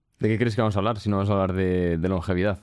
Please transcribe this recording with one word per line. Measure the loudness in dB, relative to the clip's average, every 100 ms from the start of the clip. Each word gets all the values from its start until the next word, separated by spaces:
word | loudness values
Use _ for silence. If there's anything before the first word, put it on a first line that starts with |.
| _ _
¿De | -2
qué | 0
crees | 0 0
que |
vamos | 0 0
a |
hablar | 0 -2
si | -2
no | 0
vamos | 0
a |
hablar | 2 0
de, | 0 0 0 0 0
de | 0
longevidad? | -2 -2 0 0 -4